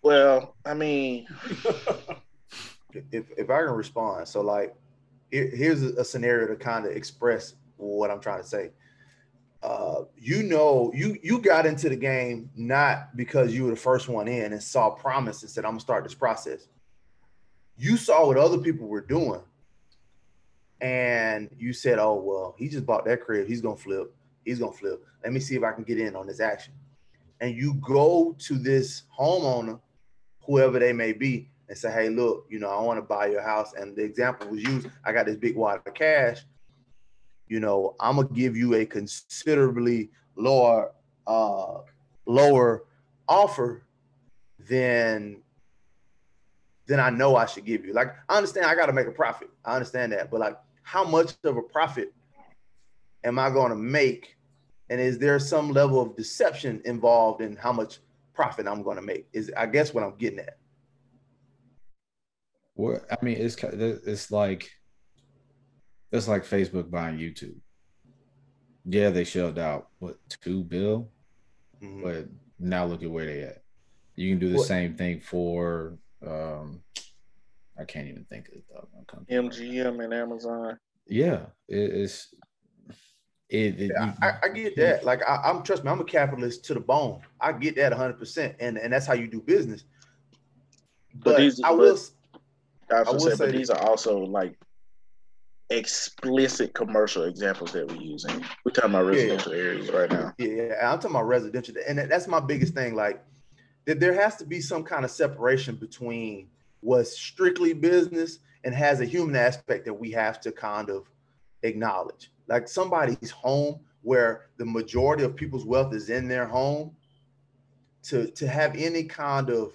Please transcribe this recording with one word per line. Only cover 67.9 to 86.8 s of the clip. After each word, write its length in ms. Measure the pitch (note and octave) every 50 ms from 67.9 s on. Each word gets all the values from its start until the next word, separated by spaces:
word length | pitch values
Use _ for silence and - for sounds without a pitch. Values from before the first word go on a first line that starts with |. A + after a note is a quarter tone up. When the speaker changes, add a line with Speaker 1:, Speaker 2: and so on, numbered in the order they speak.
| _ _ _ _ _ _ _ _ _ _ _ _ _ _ _ _ _ _ _
Speaker 4:
Yeah, 240 | F2+ F2+ G#2 G2+ G2+
they 160 | F#2 F2+ F2
shelled 340 | E2 - F#2+ F2+ E2+ D#2 E2+
out, 300 | E2 D#2 D2 C#2+ - _ _ _
what, 200 | - E2+ - _ _ _
two 340 | - - - F2 F#2 F#2+ F#2
bill? 480 | E2+ E2+ F2 G2 G#2 G#2+ A2+ A#2 A2 _ _ _ _ _ _ _ _ _ _ _ _ _ _ G#2
Speaker 3:
Mm-hmm. 200 | G2 G2 G2 F#2+
Speaker 4:
But 260 | F2+ E2+ D#2+ D#2 - - - _ _ _ -
now 240 | F2+ F2+ F#2 F2+ F2+
look 180 | F2 F2 E2 E2+
at 80 | E2+
where 140 | E2 E2 D#2+
they 180 | D#2 D2+ C#2+ C#2+
at. 200 | C2+ - - _ - - - _ _ _ _ _ _ _
You 160 | - F2 F#2+
can 80 | F#2+ F2+
do 120 | F2 F2+
the 80 | F2+ E2+
Speaker 3:
What 80 | -
Speaker 4:
same 280 | - G2 F2+ F2 F2 E2
thing 260 | - F2+ F2 F2 E2
for, 800 | - - - F2 F2 E2+ F2 F2 F2 F2 E2+ E2+ D#2+ E2 E2+ E2 - - - - -
um, 580 | F2 D#2+ D#2 D#2 D#2+ D#2 D2+ D2+ D2+ D2+ F2 - - - - - - - - - - - - - - - - - - - -
I 60 | D2+
can't 240 | - - D#2 C#2+ C#2+
even 160 | - - -
think 240 | - - G#1+ - -
of 60 | -
the 80 | - - - -
doggone 300 | - - - - - -
company 300 | - - - - - B2
right 60 | B2 B2
now. 60 | B2
Speaker 1:
M 20 |
G 300 | A#2+ A#2+ A#2+ B2 B2 B2+
M 200 | B2+ B2 A#2+ A#2
and 140 | A#2 A2+ A#2
Amazon. 640 | A#2 A#2+ A#2 A#2 A2+ A#2 A#2 A#2 A#2 A#2 A2+ A2+ - _ _ _ _ _
Speaker 4:
Yeah, 400 | _ G2+ A2 C#3+ F3 D3 F2+ D#2 - - _ _ -
it, 240 | G2+ G2+ G#2 G2+ -
it's, 400 | F#2+ G2+ F#2+ - - - - _ _ _ _ _ _ _ _ _ _ _ - - _ _ _ _ _ _ _ _ _ _ _
it, 320 | - G#2+ A2 G#2 F#2 -
it, 120 | G2 G2+ -
Speaker 3:
Yeah, 120 | - A2
Speaker 4:
you, 60 | G#2+ G2+ -
Speaker 3:
I, 120 | D#3+ F#3+ - - -
I 40 | G3
get 280 | - A3 A3+ G#3 F#3+
Speaker 4:
you 60 | - D#3
Speaker 3:
that. 200 | F3 D3+ - -
Like, 220 | B2 B2+ B2+ -
I, 140 | - C#3+ E3 -
I'm, 180 | - - F3 -
trust 200 | - G3 D#3+ C#3
me, 80 | C#3
I'm 100 | D#3+ F#3+
a 40 | E3
capitalist 600 | - - D#3+ C#3+ C#3 C#3 B2+ B2 B2 A#2+ A#2+ -
to 80 | - D3+
the 60 | -